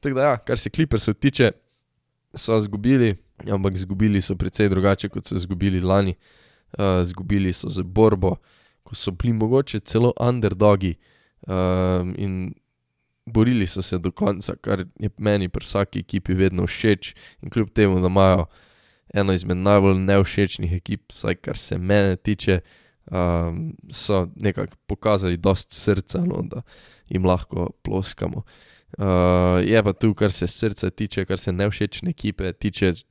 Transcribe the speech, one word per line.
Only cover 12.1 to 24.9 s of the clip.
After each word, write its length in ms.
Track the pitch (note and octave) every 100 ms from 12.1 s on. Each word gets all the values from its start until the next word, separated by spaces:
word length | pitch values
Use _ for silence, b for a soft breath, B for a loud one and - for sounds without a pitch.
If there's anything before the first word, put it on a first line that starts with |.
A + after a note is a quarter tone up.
| -
in 360 | G2+ F#2 F#2 - _ _ _ _ _ _ -
borili 400 | A2+ A2+ B2 F#2
so 160 | -
se 160 | F#2 F#2
do 120 | F2+
konca, 440 | - G3+ F#2+ G2 -
kar 240 | - G2+ F2+ _
je 120 | G#2+ -
meni 300 | G#2 G#2 F2+
pri 160 | -
vsaki 340 | - G2 G2 G#2
ekipi 360 | F#2+ G2+ -
vedno 320 | F#2 F#2+ F2+ F2
všeč. 480 | - A2 G2 - - B B
In 80 | -
kljub 220 | - G2+
temu, 280 | - G#2 F#2
da 60 | F2+
imajo 400 | F#2+ F#2+ F#2 E2 b b b b b b
eno 180 | G2+ G2
izmed 240 | F#2 F2+ F2+
najbolj 420 | F#2+ G2+ G2 F#2+
nevšečnih 760 | F#2+ G2 F#2+ - G2 - E2+
ekip, 400 | F2 - G#2+ _
vsaj 220 | - -
kar 220 | F2+ - -
se 220 | - F2+
mene 380 | F2+ G#2 G2 F#2
tiče, 440 | - G2+ - F#2 - b b b -
ehm, 580 | F2+ F2 E2+ E2+ E2+ A2+ - -
so 380 | - - G2+ F2 -
nekako 400 | G#2+ F#2 G2 _
pokazali 500 | _